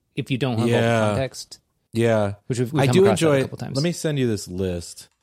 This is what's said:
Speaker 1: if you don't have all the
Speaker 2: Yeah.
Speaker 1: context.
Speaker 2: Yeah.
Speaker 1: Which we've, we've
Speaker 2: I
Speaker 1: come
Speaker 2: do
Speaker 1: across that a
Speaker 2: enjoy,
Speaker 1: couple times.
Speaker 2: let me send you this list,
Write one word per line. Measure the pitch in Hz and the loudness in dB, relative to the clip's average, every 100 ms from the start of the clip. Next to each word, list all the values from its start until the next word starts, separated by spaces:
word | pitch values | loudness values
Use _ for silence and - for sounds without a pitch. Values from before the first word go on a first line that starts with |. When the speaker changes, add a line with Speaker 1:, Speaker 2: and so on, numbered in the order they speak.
| _ - | _ -10
Speaker 1:
if | 131 | -6
you | 127 | -2
don't | 135 110 | -2 0
have | |
all | 117 | 2
the | |
Speaker 2:
Yeah. | 117 117 113 107 | 2 2 2 2
Speaker 1:
context. | 101 131 - - - _ _ _ | 0 -4 -8 -18 -20 _ _ _
Speaker 2:
Yeah. | 113 117 110 101 101 - | 0 2 2 0 -4 -6
Speaker 1:
Which | 123 | -4
we've, | 120 | -2
we've | 151 | 0
Speaker 2:
I | 135 | 4
Speaker 1:
come | |
Speaker 2:
do | 180 | 6
Speaker 1:
across | 202 165 | 6 4
that | 160 | 2
a | |
Speaker 2:
enjoy, | 139 | 2
Speaker 1:
couple | 131 - | 0 -6
times. | - 135 | -8 -4
Speaker 2:
let | |
me | 175 | -4
send | 165 160 143 | -4 -4 0
you | 120 | 0
this | 101 92 | -2 -6
list, | 90 92 87 - - - _ | -4 -4 -4 -10 -18 -20 _